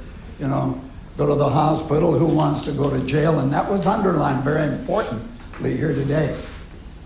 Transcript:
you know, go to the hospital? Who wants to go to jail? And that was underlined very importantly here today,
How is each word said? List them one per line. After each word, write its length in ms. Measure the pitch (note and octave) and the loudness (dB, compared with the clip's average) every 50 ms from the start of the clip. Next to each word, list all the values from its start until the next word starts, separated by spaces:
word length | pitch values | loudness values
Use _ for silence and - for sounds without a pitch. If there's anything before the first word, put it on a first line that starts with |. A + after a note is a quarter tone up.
| - - - - - - - - | -14 -16 -16 -16 -16 -14 -10 -6
you 80 | D3 | -2
know, 320 | C3+ C3+ C3 C3+ C3 C3 - - - - - - - - - | -2 0 0 0 -2 -4 -6 -8 -14 -16 -16 -16 -8 -2 0
go 80 | D3 | 2
to 80 | D3 D3 | 2 4
the 160 | C#3+ C#3+ C3 | 4 4 4
hospital? 640 | B2 D#3 D3 D3+ D#3 - - - C#3+ D#3 F3 E3+ D3+ | 4 4 4 4 2 0 0 0 2 2 4 4 4
Who 100 | D#3+ E3 | 4 4
wants 360 | D#3 D3+ D3+ D3+ D3 D3 - | 4 4 4 4 2 0 0
to 100 | - D3+ | -2 -4
go 160 | C#3+ C3+ C#3+ C#3 | -2 0 0 0
to 120 | C3 C3 | 0 -2
jail? 400 | B2 - C3+ D3+ D3 E3 D#3+ C#3 | -2 0 0 2 2 2 2 2
And 120 | C3 C#3 | 4 4
that 160 | D3 E3+ - - | 2 2 2 2
was 180 | G3+ G3 E3 | 0 2 2
underlined 580 | F#3+ G#3+ A3+ G3 F#3+ E3+ D3+ C#3+ C#3+ C3 B2+ B2+ | 2 2 2 2 2 2 2 2 2 0 0 0
very 180 | D3 D3+ D#3 | 0 2 2
importantly 1120 | D3+ C#3+ B2 G2+ - - F3+ G#3+ G#3+ - - G#2+ - - - - - - - - - B2+ C3+ | 2 0 -2 -4 -2 -2 -2 0 0 -2 -4 -6 -8 -10 -14 -16 -16 -14 -8 -4 -4 -2 -2
here 160 | A#2+ D3 D#3+ | 0 0 0
today, 420 | C#3 C3+ C3+ C3+ D#3+ D#3+ D3+ A#2+ - - - - - - - - - - - - - - - | 0 0 0 0 0 0 0 0 -2 -6 -10 -12 -14 -14 -14 -16 -16 -16 -16 -16 -16 -18 -18